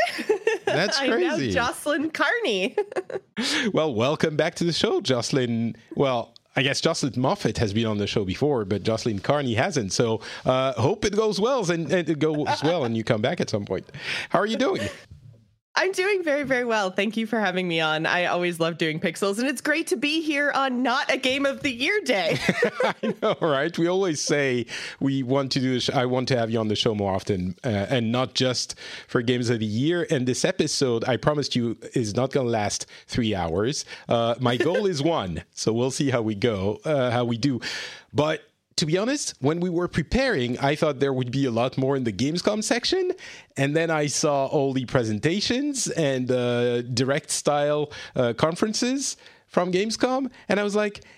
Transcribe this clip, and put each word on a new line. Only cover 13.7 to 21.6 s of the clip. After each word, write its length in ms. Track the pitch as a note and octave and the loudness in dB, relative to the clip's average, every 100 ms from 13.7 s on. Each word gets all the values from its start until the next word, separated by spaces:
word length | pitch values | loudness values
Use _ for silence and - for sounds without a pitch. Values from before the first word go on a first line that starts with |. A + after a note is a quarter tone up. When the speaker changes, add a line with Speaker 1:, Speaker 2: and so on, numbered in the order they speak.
| F#2 - - - - - | -6 -6 -12 -8 -8 -2
Speaker 2:
How 100 | - | 0
are 80 | A3 | 0
you 100 | A3+ | 0
doing? 260 | C#4+ F4+ - - - - - - _ _ _ - | 0 0 -4 -8 -18 -20 -20 -20 _ _ _ -2
Speaker 1:
I'm 140 | F#4 | -2
doing 320 | F#4+ F#4+ G4 | 0 0 0
very, 220 | D#4+ C#4+ | 0 -2
very 200 | C4 B3 | 0 -2
well. 260 | B3 G#3+ F#3+ | 0 0 0
Thank 260 | F#3 G#3 G#3+ | -2 -2 -2
you 100 | A3 | -2
for 140 | A#3 | 0
having 260 | G3 F3+ F3+ | 0 0 0
me 140 | E3 | 0
on. 260 | D#3+ D#3 D#3+ | 0 0 0
I 200 | F3+ F3 | 0 2
always 340 | F3 F3 E3 | 0 0 0
love 180 | E3 E3 | -2 0
doing 220 | D#3+ D#3+ | -2 -2
Pixels, 400 | F3+ - G3 G3+ | -4 -2 -2 -2
and 80 | C4 | -2
it's 120 | B3 | -2
great 280 | D4+ D4+ E4 | -2 -2 0
to 80 | A#3+ | -2
be 240 | C#4+ D#4+ | -2 -2
here 300 | D#4 C#4+ D4 | -2 0 0
on 300 | C4+ C4+ B3 | 0 0 0
Not 280 | B3+ C4 - | 0 0 0
a 40 | C4 | 0
Game 280 | C4 C#4 | 0 0
of 200 | C#4 C4+ | 0 -2